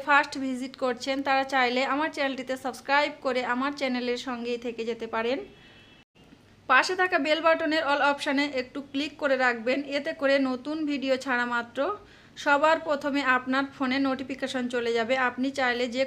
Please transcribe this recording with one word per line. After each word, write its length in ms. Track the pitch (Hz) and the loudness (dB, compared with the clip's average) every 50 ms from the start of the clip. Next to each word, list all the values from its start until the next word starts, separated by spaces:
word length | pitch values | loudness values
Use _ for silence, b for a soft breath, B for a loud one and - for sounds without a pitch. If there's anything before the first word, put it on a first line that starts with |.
| 277 294 | 2 4
ফার্স্ট 260 | 285 277 302 294 - 285 269 | 4 4 4 2 -2 -6 -4
ভিজিট 300 | 262 254 247 262 262 269 - 254 | -4 -4 -4 -6 -8 -6 -4 -2
করছেন, 340 | 254 240 240 - 277 269 277 277 285 | -2 -2 -2 -2 -4 -2 -2 0 2
তারা 160 | 269 269 269 269 285 | 2 2 2 2 2
চাইলে 280 | 262 247 240 247 247 269 247 269 | 2 2 2 2 0 0 0 0
আমার 160 | 285 311 320 302 | 0 0 -2 -2
চ্যানেলটিতে 400 | 311 277 269 269 254 254 - 262 262 - | -2 -2 -2 -2 -4 -6 -6 -6 -6 -4
সাবস্ক্রাইব 480 | 262 226 - - - 277 285 294 302 294 - - | -6 -8 -6 -2 2 2 4 4 2 -2 -4 -4
করে 160 | 269 240 254 247 233 247 | -2 -2 0 0 0 -2
আমার 180 | 247 262 285 285 285 | 0 0 -2 -2 -2
চ্যানেলের 400 | 277 254 247 247 247 247 240 247 - 269 | -2 -2 -2 -2 -2 -2 -2 -4 -4 -6
সঙ্গেই 320 | 247 233 233 240 240 233 233 | -6 -6 -4 -4 -4 -4 -4
থেকে 160 | 247 226 226 226 233 | -6 -6 -4 -6 -6
যেতে 180 | 226 226 233 226 233 | -6 -6 -6 -4 -2
পারেন। 240 | 226 226 233 262 381 403 - B B B B B B B B B B B _ _ _ - - - - _ _ - - - - | -2 0 0 -2 -2 -4 -10 B B B B B B B B B B B _ _ _ -20 -20 -20 -20 _ _ -20 -18 -2 4
পাশে 240 | 254 262 311 - 370 370 | 4 4 4 4 2 0
থাকা 160 | 370 370 370 330 269 | 2 2 2 2 2
বেল 140 | 311 302 320 311 | 2 2 4 4
বাটনের 380 | 330 320 320 330 302 311 320 - 277 | 4 4 4 2 0 0 0 2 0
all 100 | 285 285 277 285 | 2 2 4 2
অপশানে 340 | 285 285 - 302 269 277 285 294 285 254 | 2 2 0 0 0 0 0 0 -2 -4
একটু 180 | 254 254 - 285 277 - | -6 -6 -8 -12 -12 -6
ক্লিক 220 | - 277 294 302 - - | -4 -4 -4 -4 -6 -4
করে 140 | 302 277 269 254 254 | 0 0 2 2 2
রাখবেন, 340 | 247 240 233 220 247 262 277 294 277 277 285 | 2 2 0 0 0 -2 0 -2 -4 -4 -4
এতে 140 | 277 320 320 - | -4 -4 -4 -2
করে 140 | 277 269 277 277 269 262 | 2 2 4 4 2 2
নতুন 280 | 254 247 254 294 311 320 311 285 | -2 -4 -4 -6 -4 -4 -2 -2
ভিডিও 240 | 285 269 262 269 262 254 262 | -2 -2 0 0 0 0 0
ছাড়া 200 | 277 247 240 240 240 240 | -2 -2 0 0 0 -2
মাত্র 240 | 233 233 233 - 254 277 349 403 403 B B B B B B B - | -2 -4 -4 -4 -4 -2 -2 -4 -6 B B B B B B B -6
সবার 400 | - 302 285 285 302 311 320 311 320 330 | 0 2 4 4 6 4 4 2 2 -2
প্রথমে 340 | 294 277 294 294 269 285 262 262 254 | -2 -2 -2 -2 0 0 2 2 2
আপনার 300 | 254 254 262 262 269 277 269 - | 2 2 0 0 0 -2 -2 -4
ফোনে 220 | - 277 247 254 277 277 269 | -4 -4 -2 0 0 0 0
নোটিফিকেশন 560 | 262 262 269 254 277 262 269 262 262 254 247 240 254 | 0 -2 -4 -8 -6 -6 -6 -4 -4 -4 -4 -2 -2
চলে 180 | 247 233 233 233 233 | -2 -2 0 0 0
যাবে, 180 | 226 220 262 262 254 247 | 0 0 0 0 0 0
আপনি 200 | 254 247 254 277 269 277 | 0 -2 -2 -2 0 0
চাইলে 260 | 254 247 240 240 247 254 226 | 0 0 2 0 -2 -2 0
যে 80 | 262 269 | -2 -2